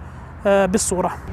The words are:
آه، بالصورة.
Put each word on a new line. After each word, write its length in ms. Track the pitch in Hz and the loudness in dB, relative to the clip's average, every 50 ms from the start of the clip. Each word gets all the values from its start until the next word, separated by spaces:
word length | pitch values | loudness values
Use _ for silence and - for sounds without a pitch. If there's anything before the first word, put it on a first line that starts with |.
| - - - - - - - - - | -2 -8 -16 -16 -16 -16 -12 -2 2
آه، 200 | 202 196 196 196 | 4 4 6 6
بالصورة. 460 | 185 185 220 - - 196 170 - 175 - - - - | 4 2 0 0 0 0 0 -2 -2 -4 -6 -10 -10